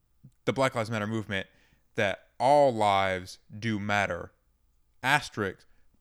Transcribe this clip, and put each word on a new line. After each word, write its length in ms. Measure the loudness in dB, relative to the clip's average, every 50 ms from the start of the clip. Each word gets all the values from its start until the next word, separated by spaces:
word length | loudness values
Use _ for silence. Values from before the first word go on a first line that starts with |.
| _ _ _ _ -20 -20 _ _ _
the 80 | -4 -2
Black 200 | 0 0 -2 -2
Lives 160 | -2 -4 -4
Matter 160 | -4 -4 -4
movement 400 | -4 -4 -6 -6 -4 -6 -6 -6 -8 _ _ _ _ _ _ _ _ _
that 260 | -2 -2 -2 -2 -4 _ _ _ -2
all 340 | 2 4 4 6 4 4 2
lives 640 | 2 2 4 4 4 2 0 -2 -4 -6 -10 -16 -20 _ -20 -14 -8
do 180 | -4 -4 -4 -2
matter, 520 | -2 -2 0 0 0 0 -4 -6 -10 -14 _ _ _ _ _ _ _ _ _ _ _ _ _ _ 0
asterisk, 640 | 2 2 2 2 -2 -4 -4 -4 -4 -4 -8 _ -20 _ _ _ _ _ _